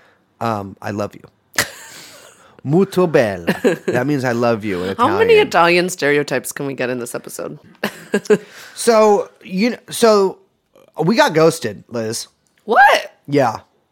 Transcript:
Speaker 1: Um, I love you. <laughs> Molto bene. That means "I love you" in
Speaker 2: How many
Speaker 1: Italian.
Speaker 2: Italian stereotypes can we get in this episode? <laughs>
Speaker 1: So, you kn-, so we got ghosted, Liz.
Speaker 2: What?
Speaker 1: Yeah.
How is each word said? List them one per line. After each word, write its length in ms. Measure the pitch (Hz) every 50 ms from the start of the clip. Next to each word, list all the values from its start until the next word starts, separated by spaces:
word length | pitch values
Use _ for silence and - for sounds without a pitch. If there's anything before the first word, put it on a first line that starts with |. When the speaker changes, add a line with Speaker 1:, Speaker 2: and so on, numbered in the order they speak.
| _ _ _ _ _ _ _ _
Speaker 1:
Um, 360 | 117 117 110 104 98 98 98 -
I 120 | - 107 104
love 240 | 104 104 101 -
you. 80 | - - - _ _ _ _ _
<laughs> 80 | - - - - - - - - - - - - - - - - _ _ _ _ - _
Molto 460 | 127 147 180 196 196 - 180 180 170
bene. 380 | 147 156 123 107 98 90 85 - 180 - - 240 170 - -
That 180 | - 113 120 123
means 160 | 139 147 139 123
"I 80 | 131
love 340 | 120 117 120 120 117 110 101
you" 200 | 107 95 87 90
in 100 | 95 95
Speaker 2:
How 120 | - 233 - 359 403
many 140 | 453 466 453
Speaker 1:
Italian. 140 | 415 427 -
Speaker 2:
Italian 400 | - 180 170 170 175 180 175 185
stereotypes 640 | 175 - - 143 143 147 147 - 143 127 - - -
can 120 | - 147
we 80 | 139 135
get 160 | 127 127 120
in 100 | 127 123
this 120 | 120 - -
episode? 420 | - - - - - 170 170 151 147 _ - _ _ - 202 - - - - -
<laughs> 260 | 202 - - 214 - - - - - - - -
Speaker 1:
So, 520 | - - - 233 214 214 214 208 190 - - _ _ -
you 280 | - 185 185 214 247
kn-, 100 | 214 - - -
so 480 | 151 - - 226 214 208 196 185 - - _ _ _ _ _ _ _ _ - _ _ - 160
we 140 | 165 233
got 180 | 233 302 - 160
ghosted, 480 | 156 160 165 160 - - 113 101 - - _
Liz. 400 | - 120 113 110 113 - - - _ _ _ _ _ _ _
Speaker 2:
What? 480 | - 220 - 202 - 285 - - - - _ _
Speaker 1:
Yeah. 340 | - 143 143 131 117 110 - - _ _ _ _ _